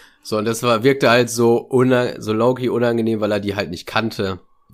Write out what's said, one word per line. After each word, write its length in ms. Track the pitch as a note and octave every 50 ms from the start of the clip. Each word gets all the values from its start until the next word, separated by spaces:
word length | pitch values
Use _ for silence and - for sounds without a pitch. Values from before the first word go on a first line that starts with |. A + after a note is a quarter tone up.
| - _ _ _ _
So, 140 | - A2 G#2+
und 60 | G#2
das 180 | A2+ A2+ A2+ B2
war, 220 | A#2+ A#2 G#2+ A2+
wirkte 260 | C3+ C3+ C3+ - A#2
halt 180 | A#2 B2 B2 A2+
so 360 | A2+ A#2 A#2 A#2 A#2 A#2+ - -
una-, 500 | - B2 B2+ B2+ B2+ B2 B2 A2 - -
so 120 | G2+ G#2+ G#2+
low-key 340 | A2 A#2 B2 B2+ A#2+ B2+ A#2
unangenehm, 520 | F#2+ A#2 A#2+ A#2+ A#2 A#2 A2+ A2+ A2+ G#2
weil 120 | G#2 G#2 G#2
er 80 | G#2
die 160 | G2+ G2+ F#2+
halt 140 | G#2 G2 D2+
nicht 160 | F2 - -
kannte. 540 | - - A#2 A2 A2+ A2 - G2+ F#2+ F#2+ F2+ - _ _ _ _ _